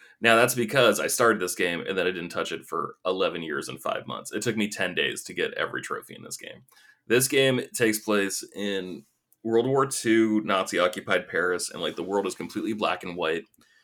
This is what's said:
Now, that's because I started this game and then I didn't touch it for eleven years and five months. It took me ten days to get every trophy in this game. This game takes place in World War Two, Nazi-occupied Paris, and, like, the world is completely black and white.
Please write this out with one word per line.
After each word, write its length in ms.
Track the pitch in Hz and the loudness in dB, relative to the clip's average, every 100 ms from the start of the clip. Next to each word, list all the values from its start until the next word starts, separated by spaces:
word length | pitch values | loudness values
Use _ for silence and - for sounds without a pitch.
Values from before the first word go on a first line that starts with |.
| - - | -20 0
Now, 160 | 117 113 | 4 6
that's 180 | 120 | 4
because 440 | 120 110 135 117 95 | 2 0 4 4 4
I 80 | 82 | 0
started 320 | - 117 98 | 2 2 2
this 140 | 90 | -2
game 260 | - 87 85 | 0 -2 0
and 160 | - 95 | -2 0
then 80 | 90 | 0
I 40 | |
didn't 200 | 90 85 | -2 -6
touch 220 | 90 82 | -6 -4
it 120 | 82 | -6
for 320 | - 82 - - | -6 -6 -6 -6
eleven 380 | 92 95 87 85 | -4 0 -2 -2
years 260 | 80 69 65 | -6 -6 -8
and 120 | 65 | -8
five 240 | - - - | -6 -6 -6
months. 260 | 55 - | -10 -8
It 100 | 104 | -4
took 140 | 117 107 | -2 -2
me 120 | 104 | -4
ten 260 | - 92 | -2 -4
days 280 | 80 67 - | 0 -2 -4
to 100 | - | -8
get 180 | 87 78 | -4 -4
every 280 | - 80 64 | -2 -4 -6
trophy 320 | - - - | -8 -10 -10
in 80 | - | -18
this 140 | - - | -14 -14
game. 260 | - - _ _ _ _ - | -14 -18 _ _ _ _ 2
This 220 | 120 131 | 2 4
game 320 | 139 135 127 - | 4 4 2 -2
takes 240 | - 113 107 | 0 2 2
place 460 | 107 104 98 - - | 0 2 2 -4 -10
in 500 | 95 101 95 92 76 _ _ _ _ | -6 -4 -4 -6 -12 _ _ _ _
World 240 | 113 113 127 | 2 2 4
War 200 | 135 131 | 2 2
Two, 540 | - 117 113 110 107 | 0 4 4 6 2
Nazi-occupied 840 | - 95 92 87 90 95 - 90 - | 2 0 2 2 2 0 0 -2 0
Paris, 420 | 85 90 87 - | 0 0 0 -4
and, 120 | 85 | -4
like, 140 | 80 82 | -6 -4
the 60 | |
world 240 | 87 101 95 | -2 0 0
is 80 | |
completely 380 | - 87 104 107 | -6 -8 -6 -4
black 320 | 104 85 90 | -2 -2 -2
and 120 | 90 87 | -6 -4
white. 280 | 80 82 - _ _ _ | -2 -2 -6 _ _ _